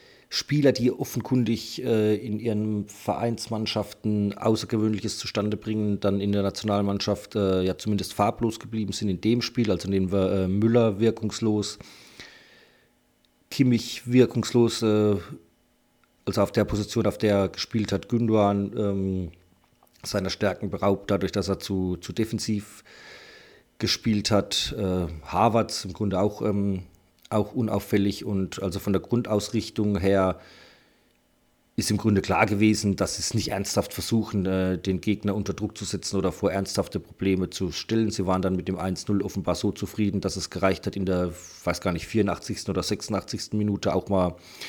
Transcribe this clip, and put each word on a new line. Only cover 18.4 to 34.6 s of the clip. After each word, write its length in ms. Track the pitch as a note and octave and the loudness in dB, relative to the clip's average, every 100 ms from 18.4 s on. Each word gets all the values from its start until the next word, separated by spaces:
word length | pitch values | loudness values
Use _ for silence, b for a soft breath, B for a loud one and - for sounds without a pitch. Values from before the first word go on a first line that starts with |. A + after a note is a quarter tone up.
| G2+ G2+ G2+ A2+ | 4 2 -2 -2
ähm, 540 | G2+ G2 F#2+ F#2 F2 - _ _ _ _ _ _ | -2 0 -2 -2 -4 -10 _ _ _ _ _ _
seiner 260 | - G#2 F#2 | -6 -4 -4
Stärken 400 | - G2+ F#2 G2 | -2 -2 -2 -6
beraubt, 420 | F#2 G2+ G2 - | 0 2 2 0
dadurch, 220 | G2 F2+ | 0 0
dass 160 | G2+ F#2 | -2 -2
er 100 | F#2+ | -4
zu, 380 | - F#2+ F#2 F2+ | -2 -2 -2 -4
zu 160 | - | -6
defensiv 720 | F2+ G#2+ G#2+ - G#2 - - B B B B B B B B _ - | -4 -2 -4 -2 -4 -6 -16 B B B B B B B B _ -4
gespielt 520 | G#2 - A#2 G#2 G2+ | -2 0 2 2 4
hat, 420 | G#2 G2 - - - | 2 2 -2 -4 -2
äh, 300 | F#2+ F#2 F2 D#2 - | 0 0 -2 -6 -4
Havertz 580 | F2 A2+ A2+ - - | 2 4 4 0 -4
im 80 | G2 | -8
Grunde 300 | F2 G#2 F#2 | -4 -2 0
auch, 200 | G#2 - | 0 0
ähm, 420 | G#2+ G2+ G2+ F#2+ F2 _ _ _ - | -2 0 0 -2 -6 _ _ _ -4
auch 240 | A2 G#2 | -2 0
unauffällig 720 | - A2 G2+ - G#2 G2+ G2 - | -2 -2 -2 0 2 2 -2 -2
und 360 | G2 F#2 - | -2 -2 -4
also 180 | F#2+ F2+ | -6 -4
von 120 | - | 0
der 100 | F#2+ | 0
Grundausrichtung 960 | - A#2+ G#2 G#2 - A2+ - - G#2 G2+ | 0 -2 0 -2 0 -2 -2 -2 0 2
her 420 | F#2+ G2 F#2 F2 B B B B B B B _ _ _ _ _ _ - | 4 4 4 0 B B B B B B B _ _ _ _ _ _ -6
ist 120 | - | -2
im 60 | G#2 | 0
Grunde 260 | A2 G2+ | 2 2
klar 240 | - F2 G#2 | 2 2 2
gewesen, 520 | G2+ A2 G#2 G#2 F#2 | 4 4 4 2 0
dass 180 | F#2+ - | -2 -4
sie 60 | |
es 120 | - | -4
nicht 180 | A2+ - | -2 -2
ernsthaft 420 | G2+ G2 - - | -4 -2 -2 -2
versuchen, 520 | - - A2+ G#2 G#2 F#2 | -4 -2 0 0 -2 0
äh, 320 | F#2+ | 0